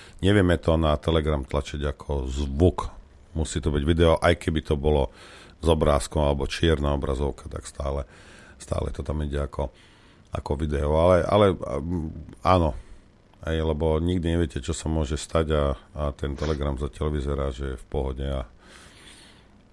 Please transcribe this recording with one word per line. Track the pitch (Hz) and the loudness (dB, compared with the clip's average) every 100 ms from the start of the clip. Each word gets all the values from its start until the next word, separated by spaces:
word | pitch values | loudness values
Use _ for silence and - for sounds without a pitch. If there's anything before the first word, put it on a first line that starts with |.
| - - | -20 -2
nevieme | 92 104 90 | 2 4 4
to | 82 - 80 | 4 2 2
na | 78 | 2
Telegram | 76 - 82 76 73 | 2 2 0 0 -2
tlačiť | 67 73 - 73 71 | -2 -4 -4 -6 -6
ako | - - 71 65 | -6 -6 -4 -4
zvuk. | 67 71 69 87 - - - - - - | -4 -4 4 4 4 -6 -12 -20 -20 -10
Musí | 80 76 76 | -6 -4 -2
to | 78 | -2
byť | 73 | 0
video, | 71 82 82 80 | 2 4 4 6
aj | 85 85 | 4 2
keby | - 78 | 0 -4
to | - 76 | -2 0
bolo | 76 73 65 - - - - - | 2 2 0 -6 -20 -20 -20 -2
s | 82 | 2
obrázkom | 78 78 71 - 80 | 4 4 2 0 0
alebo | 71 71 67 | 2 0 -2
čierna | - 82 76 71 | 0 2 2 2
obrazovka, | 71 69 65 69 - - | 0 -2 -2 -4 -6 -12
tak | - - | -14 -12
stále, | - 69 69 - - - - - - | -8 -4 -4 -8 -16 -20 -20 -20 -20
stále | - - - | -4 -2 -2
to | - | -4
tam | 71 76 | -4 -2
ide | 76 71 | -2 -2
ako, | 71 - 69 - - - - - - | -4 -4 -6 -8 -20 -20 -20 -20 -10
ako | - - | -8 -4
video. | 71 78 71 73 | -2 0 0 2
Ale, | 78 87 90 - | 4 6 4 4
ale, | 104 101 | 4 4
mm, | 87 - 69 78 90 78 78 76 - | 2 -4 -6 -4 -4 -6 -10 -16 -4
áno, | 82 92 78 - - - - _ _ _ 80 | 2 4 2 -2 -12 -20 -20 _ _ _ -4
hej, | 80 | -2
lebo | 80 73 80 78 | 0 0 0 2
nikdy | 85 90 82 82 | 0 0 0 0
neviete, | 82 - | 0 -4
čo | 67 | -6
sa | 80 80 | -6 -2
môže | 80 76 78 | -2 -2 -4
stať | - 82 76 | -2 -2 2
a, | 76 71 69 - | 0 0 -2 -8
a | 71 73 | -6 -6
ten | - 73 67 | -4 -6 -4
Telegram | 76 76 71 67 | -4 -2 -2 -4
zatiaľ | 71 - 76 | -6 -4 -4
vyzerá, | 73 67 69 69 | -2 -2 -2 -4
že | 65 67 | -6 -8
je | 64 | -10
v | - | -8
pohode | 73 67 65 | -6 -4 -6
a, | 69 67 - - - - - - - - - - - - _ | -6 -6 -8 -18 -20 -20 -20 -20 -20 -20 -20 -20 -20 -20 _